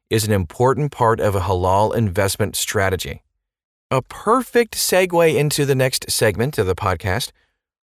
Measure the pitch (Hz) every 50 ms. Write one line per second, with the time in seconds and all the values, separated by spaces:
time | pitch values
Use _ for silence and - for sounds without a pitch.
0 | _ - - 110 107 107 107 98 87 - - - 123 131 117 139 151 139 - -
1 | 120 110 110 - 82 104 95 98 87 95 92 90 90 92 95 101 110 - - 117
2 | 113 98 87 104 98 92 - - 107 90 - - - - - 104 95 95 92 82
3 | - 69 73 - _ _ _ _ _ _ _ _ _ _ _ _ _ - 135 131
4 | - - - - - 208 233 262 233 - - 240 233 - - - - - 196 185
5 | 190 180 175 170 165 160 131 131 147 151 - - 143 135 135 127 131 131 - -
6 | - - - - 123 107 90 95 120 147 - - 98 92 90 - 107 95 92 -
7 | - 98 92 123 - - - _ _ _ _ _ _ _ _ _ _ _